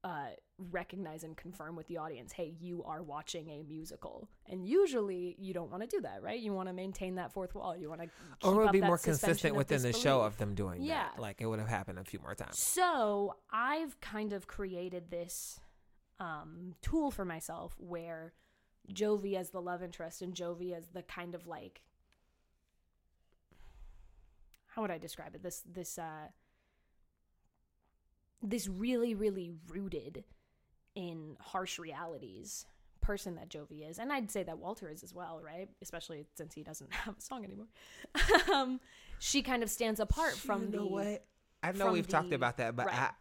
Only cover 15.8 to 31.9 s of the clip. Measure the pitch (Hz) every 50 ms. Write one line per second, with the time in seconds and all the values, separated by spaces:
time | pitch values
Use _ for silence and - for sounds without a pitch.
15.8 | _ _ _ - _ _ _ _ 196 190 160 151 151 156 160 170 180 180 175 -
16.8 | - - - 320 302 277 - - 196 180 160 165 - - 165 170 175 170 - -
17.8 | - 175 175 170 165 165 165 160 160 165 _ _ _ _ _ _ _ _ _ _
18.8 | _ - 196 180 214 208 214 208 196 202 196 185 180 180 - 185 175 180 180 175
19.8 | 180 175 175 - 175 160 165 - 185 180 185 175 175 170 175 170 180 180 175 170
20.8 | 165 170 - 180 175 - - - 175 175 175 170 170 170 165 - 180 185 _ -
21.8 | _ _ _ _ _ _ _ _ _ _ _ _ _ _ _ _ _ _ _ _
22.8 | _ _ _ _ _ _ _ _ _ _ _ _ _ _ - - - - - -
23.8 | - - - - - - - - - - _ _ - - - _ _ _ - -
24.8 | 220 202 175 156 - 165 - - 151 165 175 175 185 180 170 - - 170 175 180
25.8 | 175 - - - 165 160 156 156 151 - - _ _ _ _ _ _ _ _ _
26.8 | _ _ _ _ _ _ _ _ _ _ _ _ _ _ _ _ _ _ _ _
27.8 | _ _ _ _ _ _ _ _ _ _ _ _ - 208 208 240 - 196 185 180
28.8 | 208 240 254 233 233 240 226 196 208 214 196 190 180 170 170 160 165 175 156 185
29.8 | 202 196 175 - - 139 - - - _ - _ _ _ _ _ _ _ _ _
30.8 | _ _ _ 208 180 175 165 160 156 156 147 - - - - 190 190 180 - -
31.8 | 170 160